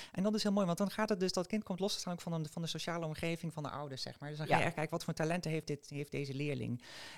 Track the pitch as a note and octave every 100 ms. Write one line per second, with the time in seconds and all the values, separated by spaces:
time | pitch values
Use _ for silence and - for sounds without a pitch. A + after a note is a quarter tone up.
0 | - - F#3+ G#3+ G#3 G3+ F#3+ E3+ G3+ -
1 | G#3+ G#3 F#3 F#3 F3 G#3+ - F3+ G3 -
2 | - F3 - E3 D#3 - E3 D#3+ - E3+
3 | E3 D3+ E3+ E3 E3+ D3+ D3 C3+ D3 C3
4 | - B2+ C#3+ D3+ D#3 D3 - E3 D#3 E3
5 | - E3 D#3+ F3 E3 D#3+ - D3 - C#3+
6 | D3 C#3+ C#3 C3+ D3 C3+ A#2+ A#2+ - -
7 | -